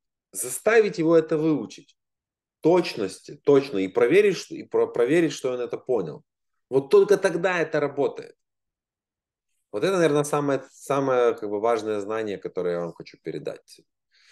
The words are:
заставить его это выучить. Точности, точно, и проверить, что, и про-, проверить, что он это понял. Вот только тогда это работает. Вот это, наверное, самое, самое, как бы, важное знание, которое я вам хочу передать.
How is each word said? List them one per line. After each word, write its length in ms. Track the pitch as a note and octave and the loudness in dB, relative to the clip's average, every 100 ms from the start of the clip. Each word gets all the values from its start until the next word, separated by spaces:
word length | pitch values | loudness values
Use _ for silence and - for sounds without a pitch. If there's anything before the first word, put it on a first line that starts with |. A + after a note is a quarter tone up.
| _ _ _ | _ _ _
заставить 640 | - B2 - - A3+ G#3 E3+ | -12 -10 -4 2 4 4 0
его 180 | D#3+ E3+ | 2 4
это 220 | D#3+ D#3+ | 4 0
выучить. 580 | D#3+ D3 G2+ - - _ _ _ _ _ _ _ | 0 0 -4 -14 -20 _ _ _ _ _ _ _
Точности, 760 | - F2+ - - F#2+ - - D2+ | 2 2 2 -4 -6 -8 -18 -4
точно, 340 | - C#3 C#3 G2 | 2 4 2 -2
и 100 | F#2+ | -2
проверить, 480 | A2+ A#2+ F3 G#3 E3+ | 2 4 4 4 0
что, 180 | - - | -6 -14
и 80 | |
про-, 240 | E2+ A2+ A#2 | -4 -2 0
проверить, 440 | A#2 A#2+ E3 D#3+ | 0 2 2 0
что 200 | C#3+ C3 | -2 -6
он 80 | B2 | -6
это 180 | A#2+ A#2 | -6 -8
понял. 460 | - A#2+ E2+ C#2+ _ _ _ _ - | -4 -4 -4 -10 _ _ _ _ -4
Вот 200 | C3 C#3 | -2 4
только 260 | G#3 G3 G3+ | 4 6 4
тогда 420 | G3 F3 F#3 F3+ | 2 0 -2 -2
это 200 | D#3 D3+ | -2 -2
работает. 540 | C#3+ C3+ B2 - - - _ _ _ _ _ _ _ _ _ _ _ _ _ | -4 -2 -4 -4 -16 -20 _ _ _ _ _ _ _ _ _ _ _ _ _
Вот 120 | G#2 | -4
это, 120 | E3 F#3+ | 0 2
наверное, 280 | D#3+ D3 | 2 2
самое, 380 | C#3+ D3 C#3+ C3+ - | 0 -2 0 -2 -6
самое, 640 | - - C#3 C3+ B2+ A#2+ | -12 -4 -2 0 2 2
как 140 | A2+ G#2+ | 0 -4
бы, 100 | G#2 | -4
важное 400 | A2 A#2 G#2+ G#2 | -2 -2 -2 -6
знание, 380 | G2 A2 A2 F#2 | -6 -6 -6 -8
которое 360 | F2 - F2 | -8 -6 -4
я 60 | F2 | -4
вам 120 | E2+ | -6
хочу 260 | - D#2+ - | -10 -20 -16
передать. 580 | - D2 D2 - _ - _ _ _ _ _ | -12 -10 -10 -14 _ -20 _ _ _ _ _